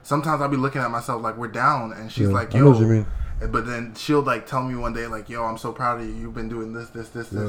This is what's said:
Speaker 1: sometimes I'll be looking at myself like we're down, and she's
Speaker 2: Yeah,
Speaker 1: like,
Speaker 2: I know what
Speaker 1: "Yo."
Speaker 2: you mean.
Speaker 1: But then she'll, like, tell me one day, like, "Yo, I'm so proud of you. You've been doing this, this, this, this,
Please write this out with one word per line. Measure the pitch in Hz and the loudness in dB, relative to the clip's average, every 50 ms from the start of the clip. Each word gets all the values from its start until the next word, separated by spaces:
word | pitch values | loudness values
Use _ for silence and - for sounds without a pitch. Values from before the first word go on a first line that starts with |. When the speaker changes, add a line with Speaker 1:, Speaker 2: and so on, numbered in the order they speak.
| - | -4
Speaker 1:
sometimes | - 143 156 147 160 156 139 | -2 0 0 2 0 0 0
I'll | 143 | 0
be | 139 143 | 0 0
looking | 131 131 139 135 139 | 0 0 0 0 -2
at | 123 117 | -2 -2
myself | 117 117 117 - 123 113 | -4 -4 -4 -4 -4 -4
like | 117 113 107 | -4 -4 -6
we're | 117 120 110 | -6 -8 -6
down, | 104 120 127 143 147 127 113 110 | -2 2 2 2 2 2 -2 -6
and | - - 110 113 | -8 -10 -12 -6
she's | - 120 104 98 | -2 0 2 2
Speaker 2:
Yeah, | 98 | 2
Speaker 1:
like, | 117 117 - 101 | 2 0 2 6
Speaker 2:
I | 123 | 10
know | 143 143 | 10 10
what | 123 113 | 10 10
Speaker 1:
"Yo." | 110 | 6
Speaker 2:
you | 110 113 | 6 4
mean. | 110 104 - - - - - - - - 110 | 4 2 0 -2 -4 -4 -4 -4 -4 -4 -2
Speaker 1:
But | 113 117 107 | -2 -2 -2
then | 120 120 117 117 113 110 | -4 -6 -6 -8 -10 -12
she'll, | - - - 147 147 | -6 0 2 2 4
like, | 131 131 120 110 - | 4 2 0 -2 -4
tell | - 139 131 127 | -4 -4 -2 -2
me | 127 123 | -2 -4
one | 120 120 120 113 | -4 -4 -4 -4
day, | 117 117 | -6 -6
like, | 117 110 107 104 - | -6 -8 -8 -10 -8
"Yo, | 117 117 113 | -6 -4 -4
I'm | 110 113 | -4 -4
so | - - 120 113 | -6 -8 -8 -6
proud | - 127 120 120 117 | -2 -2 -2 -2 -2
of | 113 | -4
you. | 110 110 | -8 -8
You've | 113 113 113 113 | -8 -8 -8 -8
been | 113 110 | -8 -8
doing | 110 117 113 110 113 | -6 -6 -6 -8 -8
this, | 113 117 117 - | -8 -10 -12 -10
this, | - 117 113 - | -12 -12 -12 -10
this, | - 120 113 - | -10 -10 -8 -6
this, | 98 104 104 | -4 -4 -4